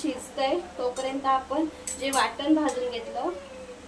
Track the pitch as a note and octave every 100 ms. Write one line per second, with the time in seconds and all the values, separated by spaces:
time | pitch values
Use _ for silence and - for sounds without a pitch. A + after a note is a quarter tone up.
0 | D4+ A#3+ - - C4+ F4 - - B3 B3
1 | C4 C4+ C4+ C4 - D4 D#4+ - - -
2 | C4+ C4 A#3 - C#4+ D#4 D4+ - - A#3
3 | - A#3+ D#4 - - - - -